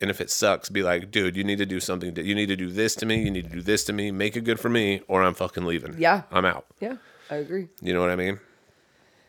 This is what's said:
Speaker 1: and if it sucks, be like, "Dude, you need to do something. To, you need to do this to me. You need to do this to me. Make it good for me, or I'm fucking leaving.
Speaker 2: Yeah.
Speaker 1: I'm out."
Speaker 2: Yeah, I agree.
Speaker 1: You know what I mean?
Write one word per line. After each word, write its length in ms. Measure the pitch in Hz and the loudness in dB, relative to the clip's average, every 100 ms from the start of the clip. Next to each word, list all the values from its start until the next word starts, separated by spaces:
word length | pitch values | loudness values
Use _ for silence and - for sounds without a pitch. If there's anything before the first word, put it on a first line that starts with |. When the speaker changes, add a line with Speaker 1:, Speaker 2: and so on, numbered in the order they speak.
Speaker 1:
and 80 | 101 | -4
if 100 | 98 | -2
it 100 | 90 | -4
sucks, 380 | - 104 87 - | 2 2 2 0
be 140 | 98 | 0
like, 280 | 90 87 95 | 2 0 0
"Dude, 240 | 107 92 | 0 0
you 80 | 92 | 0
need 120 | 98 101 | 0 0
to 80 | 98 | 0
do 140 | 92 | -2
something. 340 | - 90 87 | -2 -4 -4
To, 80 | 82 | -4
you 120 | 90 | -2
need 140 | 104 101 | 0 0
to 80 | 95 | -2
do 140 | 90 | -2
this 240 | 95 110 - | 0 0 0
to 100 | 110 | 0
me. 160 | 110 | 0
You 80 | 104 | 0
need 140 | 92 | -4
to 120 | 82 87 | -6 -6
do 60 | |
this 220 | 90 107 | 0 0
to 100 | - | 0
me. 160 | 104 104 | -2 -2
Make 260 | 95 104 117 | -2 -2 -2
it 60 | |
good 160 | 113 113 | -2 0
for 80 | 120 | 2
me, 320 | 117 101 95 - | 2 2 0 0
or 140 | 95 | 4
I'm 100 | 92 | 4
fucking 320 | 90 90 - | 2 -4 -2
leaving. 300 | 87 85 78 160 | -2 -2 -4 0
Speaker 2:
Yeah. 260 | 165 196 - | 2 2 2
Speaker 1:
I'm 140 | 92 | 2
out." 220 | 92 - - - | 2 0 -8 -10
Speaker 2:
Yeah, 180 | 196 254 - - - | -10 -10 -16 -20 -10
I 60 | 147 | -8
agree. 320 | 147 190 170 - | -6 -6 -8 -8
Speaker 1:
You 140 | 90 | -2
know 60 | 90 | 2
what 80 | 90 | 2
I 60 | 90 | 2
mean? 220 | 92 101 - _ _ _ _ _ _ _ | 0 -4 -10 _ _ _ _ _ _ _